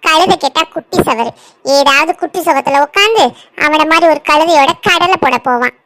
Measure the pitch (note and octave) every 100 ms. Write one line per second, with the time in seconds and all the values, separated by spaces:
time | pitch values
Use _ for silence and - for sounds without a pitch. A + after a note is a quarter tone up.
0 | - D#4+ F4 F4 C#4 D4 D#4+ - - F#4
1 | - A#3+ A#3 - - _ - C#4 C#4 C#4
2 | D#4+ F4+ F4+ - E4+ C#4 C4+ C#4 C#4+ -
3 | G#4 A4+ C4+ - - - D4 D#4 D#4 D#4+
4 | E4 D4 - D4+ D#4+ D#4+ C#4 E4+ - F4
5 | F4 F#4 C#4+ B3+ C4 B3 B3 -